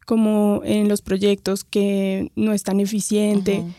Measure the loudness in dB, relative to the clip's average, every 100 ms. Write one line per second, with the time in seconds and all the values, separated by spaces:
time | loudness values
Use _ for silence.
0 | -2 0 2 4 2 0 0 0 2 0
1 | -2 0 2 0 -2 -4 -2 -2 0 0
2 | -2 -2 -4 -2 0 0 0 -2 0 -2
3 | 0 0 2 0 0 -2 -4